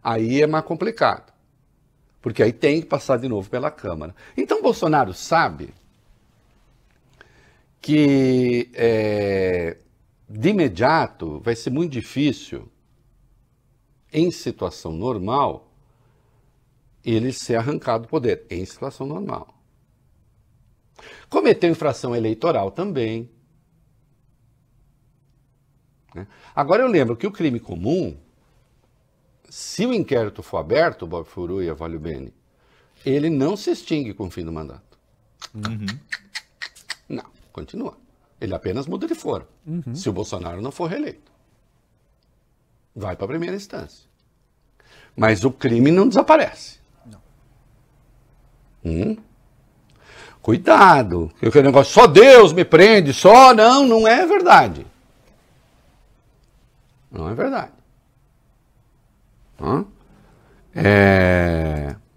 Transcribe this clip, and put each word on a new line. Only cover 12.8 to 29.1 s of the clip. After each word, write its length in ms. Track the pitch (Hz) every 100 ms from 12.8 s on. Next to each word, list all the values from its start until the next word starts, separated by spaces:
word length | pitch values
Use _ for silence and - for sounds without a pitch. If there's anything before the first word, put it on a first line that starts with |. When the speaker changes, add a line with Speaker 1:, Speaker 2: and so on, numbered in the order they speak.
| _ _ _ _ _ _ _ _ _ _ _ _ _
Speaker 1:
em 200 | 151 175
situação 600 | 165 - 107 92 - 85
normal, 760 | 80 113 110 90 135 127 69 _ _ _ _ _ _ _ _ _ _ _ _ _ _
ele 280 | - 113 123
ser 260 | 123 - 117
arrancado 460 | 117 156 - 113
do 60 | 117
poder, 360 | 156 120 87 -
em 160 | 87 95
situação 400 | - 135 - 139
normal. 480 | 156 - - - _ _ _ _ _ _ _ _ _ _ _ _ _ _ _ - - -
Cometeu 400 | - 285 202 175
infração 460 | 165 151 123 131 120
eleitoral 560 | 110 110 170 135 98
também. 580 | 95 196 151 113 113 117 _ _ _ _ _ _ _ _ _ _ _ _ _ _ _ _ _ _ _ _ _ _ _ _ _ _ _ _ 90
Né? 100 | 98 _ - -
Agora 260 | 143 196
eu 60 | 254
lembro 280 | 190 120 117
que 120 | 208
o 40 |
crime 280 | 196 147 120
comum, 580 | - 87 95 175 127 71 _ _ _ _ _ _ _ _ _